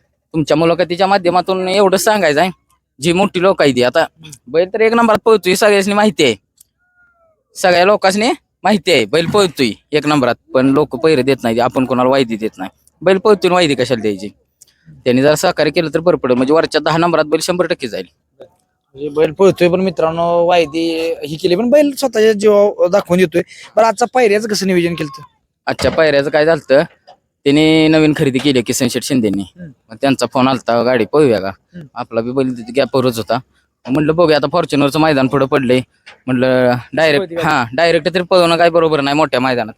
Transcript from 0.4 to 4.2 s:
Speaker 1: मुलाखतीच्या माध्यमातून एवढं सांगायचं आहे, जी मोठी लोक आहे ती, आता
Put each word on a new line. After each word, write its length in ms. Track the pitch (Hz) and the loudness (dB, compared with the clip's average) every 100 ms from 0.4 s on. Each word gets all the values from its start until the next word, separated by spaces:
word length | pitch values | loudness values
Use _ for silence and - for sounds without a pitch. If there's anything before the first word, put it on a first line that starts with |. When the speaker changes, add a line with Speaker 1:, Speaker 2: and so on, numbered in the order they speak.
| 143 151 | -2 0
Speaker 1:
मुलाखतीच्या 500 | 165 170 175 175 190 | 0 0 -2 -2 0
माध्यमातून 600 | 196 175 180 175 190 185 | 0 0 0 0 -4 -2
एवढं 280 | 190 196 190 | 0 2 2
सांगायचं 440 | 220 214 165 143 | 0 0 0 0
आहे, 100 | 180 - _ _ _ - | -2 -4 _ _ _ -6
जी 120 | 147 | -2
मोठी 300 | 175 196 185 | 0 0 0
लोक 200 | 185 185 | 0 2
आहे 100 | 151 | 2
ती, 100 | 123 | 2
आता 240 | 123 165 151 - | 0 0 -2 -6